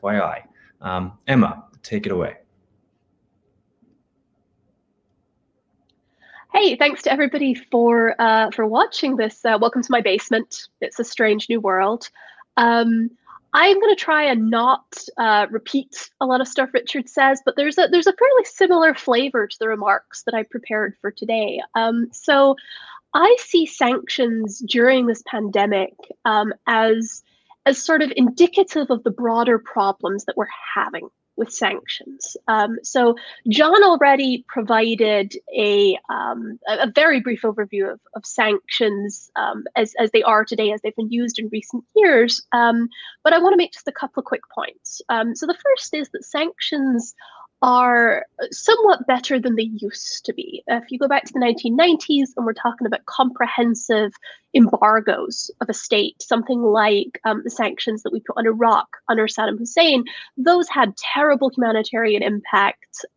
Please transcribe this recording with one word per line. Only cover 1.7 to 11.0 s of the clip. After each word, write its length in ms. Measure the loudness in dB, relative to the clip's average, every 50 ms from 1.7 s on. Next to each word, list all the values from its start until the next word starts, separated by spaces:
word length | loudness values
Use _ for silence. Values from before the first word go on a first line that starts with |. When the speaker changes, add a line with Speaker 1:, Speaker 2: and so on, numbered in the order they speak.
| _ _
Speaker 1:
take 240 | -14 -8 -8 -8 -6
it 60 | -4
away. 240 | -4 -4 -4 -6 -8 -14 _ _ _ _ _ _ _ _ _ _ _ _ _ _ _ _ _ _ _ _ _ _ _ _ _ _ _ _ _ _ _ _ _ _ _ _ _ _ _ _ _ _ _ _ _ _ _ _ _ _ _ _ _ _ _ _ _ _ _ _ _ _ _ _ _ _ _ _ _ _ _ _ _ _ _ _ _ _ -20 -20 -14 _
Speaker 2:
Hey, 240 | 0 2 2 2 2
thanks 260 | 2 0 -2 -2 -2
to 100 | -2 -2
everybody 420 | 0 0 0 -2 0 -2 -2 -2 -2
for, 600 | -4 -6 _ 0 2 2 4 4 2 2 0 0 0
uh, 320 | 2 2 4 2 2 0
for 140 | -2 -4 -4
watching 500 | 0 2 0 0 0 -2 -4 -4 -2 -2
this. 280 | -2 -4 -4 -6 _ -2
Uh, 140 | 0 2 2
welcome 220 | 0 0 0 -2
to 80 | -2 0
my 100 | 0 0
basement. 680 | 2 0 -2 -2 -2 -2 -4 -4 -4 -6 -14 -18 -18 -20 _ _
It's 200 | -10 -10 -8 -8